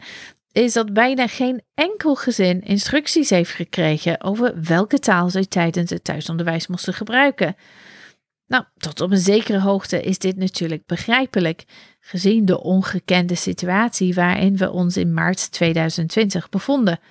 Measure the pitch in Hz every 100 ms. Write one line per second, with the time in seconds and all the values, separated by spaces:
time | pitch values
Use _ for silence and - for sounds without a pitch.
0 | - - - - _ - 240 233 214 202
1 | 247 262 240 - 254 254 - - 339 415
2 | 320 269 - 226 185 180 - 202 - 285
3 | 294 339 285 180 170 - 170 - 156 151
4 | 170 165 185 208 240 170 160 170 208 285
5 | 269 180 180 185 190 185 170 175 170 170
6 | - 147 156 165 170 165 - 180 - 180
7 | 208 247 285 269 160 - _ - - -
8 | - _ _ _ - 254 - _ - -
9 | 175 196 180 214 214 196 196 196 - 180
10 | - 185 185 185 185 - 165 156 - 170
11 | - 247 262 208 165 - - - - _
12 | - 180 190 226 196 180 - 190 190 185
13 | - 180 180 175 - 180 180 190 233 -
14 | 185 180 175 - 190 196 185 175 175 185
15 | 175 165 165 185 - - 170 165 160 165
16 | 165 220 214 180 - 196 - 277 208 170
17 | _